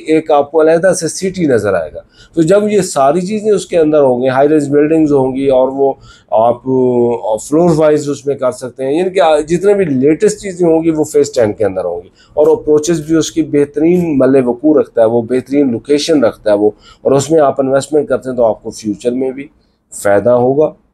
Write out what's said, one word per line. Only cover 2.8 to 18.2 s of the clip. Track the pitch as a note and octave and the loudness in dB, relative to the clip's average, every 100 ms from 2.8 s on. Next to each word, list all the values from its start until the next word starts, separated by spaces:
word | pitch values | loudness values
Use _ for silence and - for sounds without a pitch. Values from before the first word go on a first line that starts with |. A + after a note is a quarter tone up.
सारी | F3+ - E3+ E3+ | -2 0 0 0
चीज़ें | F3+ G#3+ G#3+ | -2 -4 -2
उसके | F#3+ - F3 | -2 -2 0
अंदर | D3+ D3+ | 2 2
होंगी, | C3+ B2 C3 | 2 0 0
हाई | B2+ D3 | 2 2
rise | D#3 C#3 | 2 0
buildings | C#3+ D3+ D#3+ D3+ | 0 2 2 2
होंगी | C#3+ C3 C3 C#3 | 2 0 -2 0
और | B2+ C3 | 2 0
वो | C3+ C#3 C3 - - - | 0 -2 -2 -12 -20 -4
आप, | G#2+ A#2 A#2 | 0 2 0
अ, | C3 C3 B2+ A#2+ A#2+ A#2 G2 A2 - | -2 0 2 2 0 -2 -4 -6 -2
floor | D3+ F3 | 2 2
wise | D#3 D#3 D3+ C#3+ | 4 2 2 -2
उसमें | C3 C3+ C#3 | -8 -6 -4
कर | B2+ | -4
सकते | - B2+ B2 | -4 -10 -8
हैं, | C3 | -4
यानी | D#3 F#3 | -2 -2
कि, | F#3 | 0
अ, | E3 D3+ | 2 2
जितने | D#3 F3 G3 | 0 0 0
भी | G3+ F3 | 0 0
latest | B2+ C#3 D#3+ G#3+ G#3 | 0 2 2 0 -2
चीज़ें | G3+ F3 E3+ | -8 -2 0
होंगी | D#3+ E3 | 2 0
वो | D#3 | -2
face | D3 D3 C#3+ B2+ | -2 0 -2 0
टेन | G#2+ | -2
के | G2+ | 0
अंदर | G2+ F#2 F2 | -4 -2 -6
होंगी | F2 F#2 _ _ D3 | -8 -12 _ _ 0
और | D#3 | 2
approaches | D3+ D3+ D3+ D#3 E3 | 2 2 0 0 -4
भी | D3+ D#3+ | -2 -2
उसकी | D3+ E3 | -2 -4
बेहतरीन | C#3+ C#3+ C#3+ D3 D#3+ F3+ E3+ C3+ | -2 0 -2 0 0 2 0 0
मल्ल | C3 C3+ | 2 2
वकूዕ | B2 A#2+ D3+ D3 | 0 0 2 2
रखता | A2+ A#2 | 0 0
है, | A2+ | 2
वो | A#2+ | 0
बेहतरीन | A2 B2+ B2 C#3+ C#3 | -2 -4 -2 0 0
location | A2+ C#3 D3 D3 D3+ | -2 -2 -2 0 0
रखता | A2 - G#2 | 0 -2 -2
है | G#2 | 0
वो, | G#2 - - - A2+ | 0 -2 -20 -6 0
और | |
उसमें | C#3 C#3 D#3+ | 0 2 2
आप | C3+ C3+ | 2 0
investment | C3+ C3+ C3 D3+ B2+ | -2 -2 0 -2 -2
करते | B2 | -4